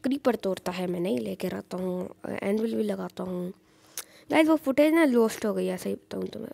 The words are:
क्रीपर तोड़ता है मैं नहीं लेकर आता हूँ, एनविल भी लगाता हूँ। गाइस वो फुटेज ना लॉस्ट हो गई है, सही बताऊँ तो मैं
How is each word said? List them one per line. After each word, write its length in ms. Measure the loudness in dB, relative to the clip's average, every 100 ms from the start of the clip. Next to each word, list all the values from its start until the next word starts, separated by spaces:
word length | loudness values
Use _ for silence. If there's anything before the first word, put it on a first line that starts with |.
क्रीपर 320 | -2 0 0 0
तोड़ता 360 | -2 -4 -4
है 160 | -4 -4
मैं 120 | -2
नहीं 200 | -2 -2
लेकर 340 | -4 -6 -6
आता 240 | -6 -8 -6
हूँ, 380 | -4 -4 -8 -10 -8 -4
एनविल 320 | -2 0 0 -2
भी 80 |
लगाता 400 | -2 -4 -6 -8
हूँ। 300 | -6 -6 -8 -10 _ _ _ -14 -14 -20 0
गाइस 160 | 4 6
वो 80 | 4
फुटेज 380 | 2 4 6
ना 120 | 6 6
लॉस्ट 400 | 6 2 0 -2
हो 80 |
गई 120 | -2 -2
है, 120 | -4
सही 180 | -6 -8
बताऊँ 320 | _ -8 -6
तो 120 | -8
मैं 120 | -12